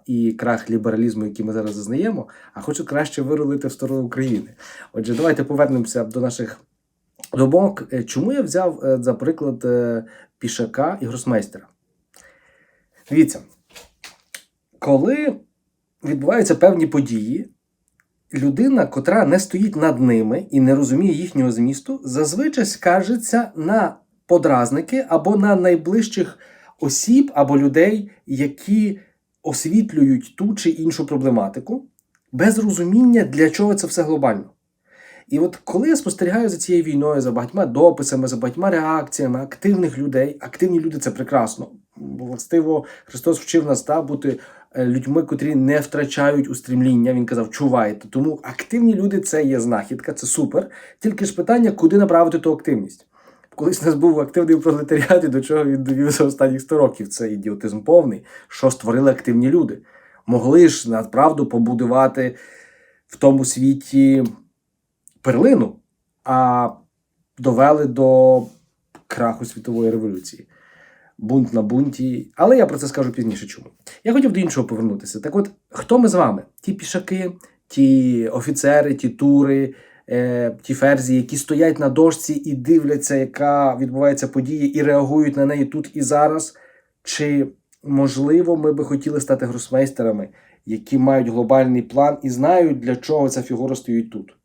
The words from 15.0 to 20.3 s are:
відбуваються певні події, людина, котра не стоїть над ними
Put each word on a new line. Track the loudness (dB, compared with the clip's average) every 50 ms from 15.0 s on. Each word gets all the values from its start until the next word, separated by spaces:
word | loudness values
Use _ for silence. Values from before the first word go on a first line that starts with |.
| 2 0 0 0 -2 -4 -4 -6 -14 _ _ _ _ _ _ _ _ _ _ _ -8
відбуваються | -6 -6 -2 0 0 2 2 2 2 2
певні | 4 6 4 6 4 -2
події, | 0 0 -2 -2 -2 -4 -6 -4 -6 -6 -8 -8 -12 _ _ _ _ _ _ _ _ _ _ _ _ _ _ _ _ -6
людина, | -2 0 0 2 2 2 4 4 2 0
котра | 0 -4 -4 -2 2 2 2 4
не | 4 2 0
стоїть | 0 -2 -2 0 0 0 0
над | 0 0 0 2 2
ними | 2 2 4 2 2 0